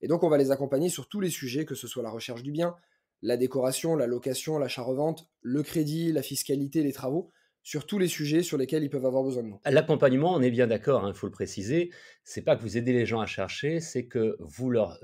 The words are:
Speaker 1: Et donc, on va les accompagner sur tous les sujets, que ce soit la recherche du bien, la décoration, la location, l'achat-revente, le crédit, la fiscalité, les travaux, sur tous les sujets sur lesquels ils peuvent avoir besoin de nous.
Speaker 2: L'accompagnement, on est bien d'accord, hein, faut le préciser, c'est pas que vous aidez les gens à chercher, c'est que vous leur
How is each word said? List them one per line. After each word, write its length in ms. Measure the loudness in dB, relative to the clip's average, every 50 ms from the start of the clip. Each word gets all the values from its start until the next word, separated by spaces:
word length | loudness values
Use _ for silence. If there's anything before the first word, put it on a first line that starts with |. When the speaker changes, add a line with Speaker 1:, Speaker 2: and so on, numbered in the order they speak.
| -2
Speaker 1:
Et 40 |
donc, 140 | 0 2 2
on 80 | 4 4
va 80 | 6
les 140 | 6 6 4
accompagner 380 | 2 0 0 0 0 0 0 0
sur 180 | -2 -4 -8
tous 140 | -8 -4 -2
les 80 | -2 -2
sujets, 360 | -2 -4 -6 -4 -4 -4 -4
que 100 | -4 -6
ce 120 | -10 -10
soit 160 | -10 -8 -8 -6
la 60 | -6
recherche 320 | -8 -8 -8 -8 -10 -8 -8
du 80 | -6
bien, 240 | -2 -2 -2 -2 -4 -8 _ _ _ _ _ _ _ _ -2
la 140 | 0 2
décoration, 580 | 2 2 0 2 2 0 0 0 0 0 0 2
la 100 | 2 2
location, 540 | 0 0 -2 -2 -4 -4 -4 -4 -2 -2 -2
l'achat-revente, 680 | -2 -2 -4 -4 -4 -2 -2 0 0 -2 -2 -4 -10 _ _ _
le 220 | -6 -2 -2 -2 -2
crédit, 480 | 0 -2 -2 0 0 0 0 0 0
la 100 | 0 0
fiscalité, 640 | -2 -4 -4 -4 -2 -2 -2 -2 -2 -2 0 0 0
les 100 | 0 -2
travaux, 380 | -4 -4 -2 -2 -2 -4 -6 _ _ _ _ _ _ _
sur 200 | -8 -8 -8 -6
tous 120 | -4 0
les 120 | 0 0 0
sujets 340 | 0 -2 -2 0 2 0 0
sur 140 | 0 -2
lesquels 260 | -2 -2 0 0 -2 -2
ils 60 | -2
peuvent 160 | -2 -2 0
avoir 180 | 0 0 0 0
besoin 200 | 0 -2 -4 -4
de 40 |
nous. 120 | -6 -10 -6 0
Speaker 2:
L'accompagnement, 680 | 4 4 6 6 4 4 6 6 6 6 6 4 4 4
on 80 | 4
est 100 | 4 4
bien 160 | 4 4 4
d'accord, 380 | 4 2 2 2 2 2 2 2
hein, 80 | 0 -4
faut 140 | -4 -6
le 40 | -8
préciser, 600 | -6 -6 -6 -6 -6 -6 -4 0 0 0 0 -2 -6 -14 -20 -20 -20 _ _
c'est 160 | -14 -12 -2
pas 160 | 0 2 2
que 40 | 2
vous 160 | 0 -2 -4
aidez 140 | -2 2 2
les 140 | 2 2 2
gens 160 | 2 0 -2
à 40 | -2
chercher, 540 | -4 -4 -4 -6 -6 -4 -4 -4 -2 -2 -4
c'est 260 | -4 -6 -6 -6 -6
que 300 | -4 -2 0 0 0 -2 -4
vous 280 | -10 -14 -8 -6 -2 0
leur 300 | 2 2 2 0 -2 -10